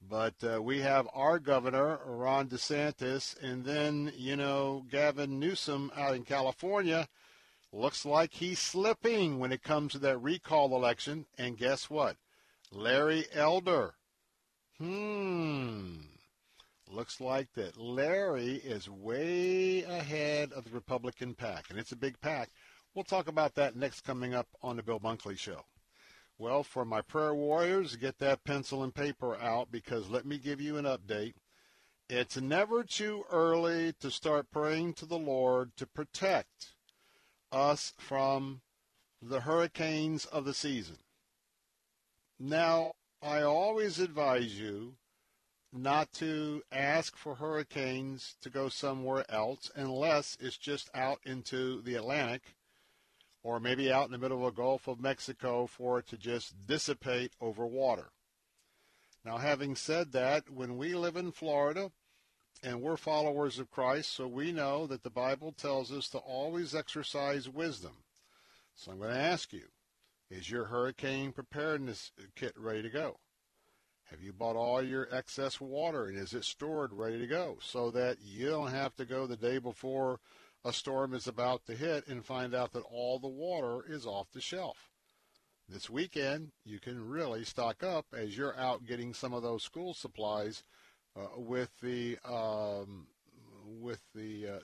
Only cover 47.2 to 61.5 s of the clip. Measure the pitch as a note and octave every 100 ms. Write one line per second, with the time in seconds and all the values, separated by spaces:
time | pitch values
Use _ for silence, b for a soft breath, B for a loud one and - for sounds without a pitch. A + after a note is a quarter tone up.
47.2 | D3+ B2+ D#3 D3+ D3+ D3 C3 C3 C3+ C3+
48.2 | - - C3 C3+ C3+ - C#3+ C3+ C3 C3+
49.2 | C3 A2 A2 C#3 - C#3+ C3+ C3 D#3+ D3
50.2 | C#3+ - B2+ - - C#3+ - C3 C3 C#3+
51.2 | C#3 C3 A#2+ C3 C3 B2+ A#2+ A#2+ A2+ D3
52.2 | B2+ B2 - - b b b b b b
53.2 | b b A#2 A#2 A#2+ B2+ C3+ C3 C3+ B2
54.2 | C3 B2+ B2 A#2 B2 C3 - A#2+ C3 C3
55.2 | - C3 B2+ A#2+ B2 - B2 B2 - A2+
56.2 | A#2 A#2+ - G2 G2 D3+ - C3+ C3+ B2
57.2 | B2 - A#2 G#2+ A#2 B2+ C3 G#2+ - _
58.2 | _ _ _ _ b b b b b b
59.2 | A2+ A#2 C#3+ C#3+ C#3+ C3 - D#3+ D#3+ B2+
60.2 | B2+ D3+ D3+ C3 B2+ B2 D#3 F3 F3 E3
61.2 | F3+ - D#3+